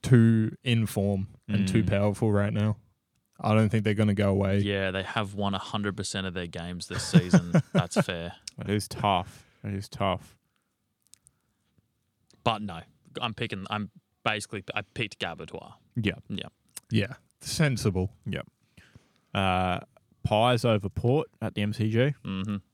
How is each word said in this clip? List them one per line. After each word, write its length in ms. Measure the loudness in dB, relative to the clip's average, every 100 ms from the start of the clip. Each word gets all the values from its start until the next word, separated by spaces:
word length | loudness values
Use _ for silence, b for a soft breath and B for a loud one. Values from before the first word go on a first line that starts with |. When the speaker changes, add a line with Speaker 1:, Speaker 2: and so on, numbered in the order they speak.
Speaker 1:
too 540 | 8 8 8 6 0 -4
in 220 | 0 0 2
form 400 | 0 0 0 -4 -10 -4
and 200 | -2 2
too 160 | 2
Speaker 2:
Mm. 60 | 2
Speaker 1:
powerful 420 | 2 0 2 2
right 220 | 2 2
now. 240 | 0 0 -2 _ _ _ _ _ _
I 120 | 2 4
don't 140 | 4
think 140 | 2 0
they're 80 | 2
gonna 180 | 2
go 160 | 4 2
away. 300 | 2 2 2
Speaker 3:
Yeah, 320 | 2 0 0
they 100 | -2
have 320 | -4 -4 -4
won 200 | -4 -2 -4
a 40 |
hundred 360 | -6 -4 -4 -4
percent 300 | -6 -4 -6
of 60 |
their 120 | -6 -8
games 400 | -8 -10 -10 -8
this 160 | -8 4
season. 460 | 4 6 4 4 0
Speaker 1:
<laughs> 100 | 0
Speaker 3:
That's 260 | -2 -2 -2
fair. 320 | -2 -4 -8 -12 -18 -12
Speaker 2:
It 100 | -4
is 180 | -4 -4
tough. 580 | -2 0 0 -2 -14 -20 _
It 100 | -8
is 140 | -8 -10
tough. 480 | -4 -2 -2 -6 _ _ _ _ _ _ _ _ -20 _ _ _ _ _ _ _ _ _ _ _ _
Speaker 3:
But 180 | -4 -2
no, 180 | -6 -10 -14 _ _ -10
I'm 120 | -8
picking, 320 | -6 -8 -8 -6
I'm 220 | -6 -6 -12 _ _
basically, 400 | -4 -4 -6 -12 -8
I 80 | -10
picked 380 | -10 -8 -8 -6
Gabatoir. 540 | -8 -8 -12 -14 -16 -20 _ -4
Speaker 2:
Yeah. 180 | -2 -4 -10
Speaker 3:
Yeah. 180 | -10 -10 _ _ -20 _
Speaker 1:
Yeah. 240 | -2 -2 -8 _ _
Sensible. 680 | -10 0 0 2 0 0 -2 -4 -8
Speaker 2:
Yep. 220 | -8 -10 _ _ -20 b b b b _
Uh, 460 | -2 2 2 0 -2 -6 _ _ _
Pies 420 | 0 2 4 2 2
over 240 | 0 -2
Port 380 | -2 0 0 -2 _
at 140 | -8 -4
the 60 |
M 120 | -4
C 160 | -2 0
G. 240 | 2 0 0 -8
Speaker 3:
Mm-hmm. 320 | -6 -4 -6 -8